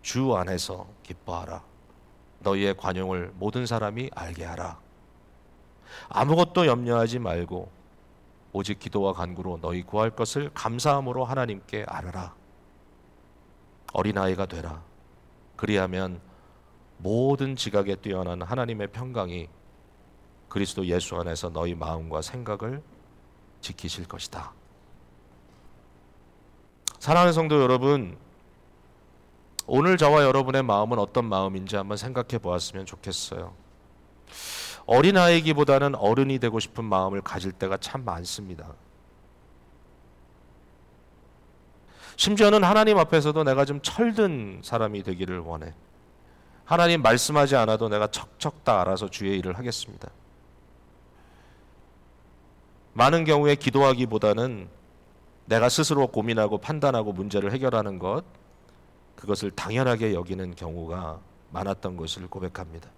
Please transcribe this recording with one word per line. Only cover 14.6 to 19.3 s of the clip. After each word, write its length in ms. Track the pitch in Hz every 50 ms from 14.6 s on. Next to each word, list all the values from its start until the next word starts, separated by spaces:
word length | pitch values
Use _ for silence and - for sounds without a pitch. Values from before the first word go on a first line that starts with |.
| 80 82 80 80 82 - - - _ - _ _ _ - _ _ _ _ _
그리하면 640 | - - 101 107 98 95 90 90 92 95 92 90 90 - - - - _ _ _ _ _ _ _ _ _ _ _
모든 580 | _ 85 92 107 117 127 135 139 135 139 135 135
지각에 400 | 123 - 107 98 101 101 98 98
뛰어난 460 | 95 - 104 95 92 92 87 87 87
하나님의 460 | 90 87 113 131 123 117 117 104 104
평강이 600 | 98 - 113 127 127 123 117 95 87